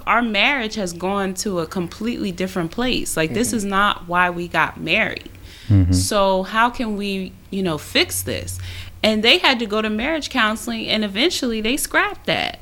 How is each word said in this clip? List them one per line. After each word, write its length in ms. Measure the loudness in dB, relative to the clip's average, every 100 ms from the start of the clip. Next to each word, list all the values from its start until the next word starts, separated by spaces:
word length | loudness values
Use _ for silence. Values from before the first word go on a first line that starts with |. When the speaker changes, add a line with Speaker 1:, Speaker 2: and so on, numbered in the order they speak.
| 0
Speaker 1:
our 140 | 2
marriage 520 | 2 2 2 2 -2 -2
has 180 | -4
gone 400 | -2 -2 0 -2 -2
to 240 | -4 -2
a 80 | -2
completely 640 | -4 -4 -4 -4 -2 -4
different 400 | -4 -4 -2 -4
place. 440 | -2 0 0 -2 -2
Like, 160 | 0
this 160 | 0 0
Speaker 2:
Mm-hmm. 80 | 0
Speaker 1:
is 80 | 0
not 420 | 2 2 0 -2
why 220 | 2 2
we 160 | 0 -2
got 320 | 0 0 0
married. 500 | 0 0 0 -4 -12 -18 -18 -8 4
Speaker 3:
Mm-hmm. 240 | 6 6
Speaker 1:
So 500 | 4 2 4 4 4
how 260 | 2 2 2
can 240 | 2 -4 -2
we, 340 | -2 -4 -6 -10 -8
you 100 | -2
know, 160 | 0 -2
fix 460 | 0 0 0 -2
this?" 340 | -4 -4 -4 -8 -8 -12 -14 -2
And 200 | 0 4
they 140 | 4 6
had 200 | 4 2
to 60 | 0
go 140 | -2
to 60 | 0
marriage 400 | -2 -2 -2 -2
counseling, 560 | 0 0 0 -4 -6 -2
and 160 | 0
eventually 560 | 0 2 0 2 -2 0
they 140 | 0 -2
scrapped 520 | 0 2 0 -2 -2
that 320 | -2 -2 -6